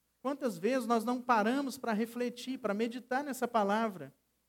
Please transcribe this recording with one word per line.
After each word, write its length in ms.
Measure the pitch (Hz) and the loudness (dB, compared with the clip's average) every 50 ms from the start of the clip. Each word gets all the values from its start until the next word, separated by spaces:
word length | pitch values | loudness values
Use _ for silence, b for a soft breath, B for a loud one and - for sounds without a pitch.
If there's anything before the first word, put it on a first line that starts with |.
| _ _ _ _ | _ _ _ _
Quantas 360 | - 254 285 269 294 240 190 165 | -4 -4 -2 -2 -2 -4 -2 0
vezes 300 | 175 226 262 262 233 220 | 0 2 2 2 2 2
nós 180 | 240 226 214 | 2 2 2
não 160 | 240 247 254 | 0 -2 0
paramos 560 | 247 - 240 214 202 220 254 285 285 262 - - | 2 4 4 4 4 4 2 2 0 -2 -4 -4
para 160 | - 233 220 | -2 -2 0
refletir, 640 | 202 233 226 - 240 247 240 240 - - 254 262 - | 0 0 -2 -2 -2 -4 -4 -4 -6 -8 -8 -6 -4
para 160 | - 208 196 | -2 -2 0
meditar 500 | 208 233 247 233 262 214 - 247 262 294 | 0 0 -2 -2 -6 -6 -2 -2 -2 -2
nessa 240 | 294 247 - 247 233 | -4 -4 -2 -2 0
palavra? 640 | - 226 202 196 202 220 226 220 190 175 139 135 - _ _ _ _ _ _ | 2 2 4 4 2 2 2 0 -4 -6 -12 -14 -16 _ _ _ _ _ _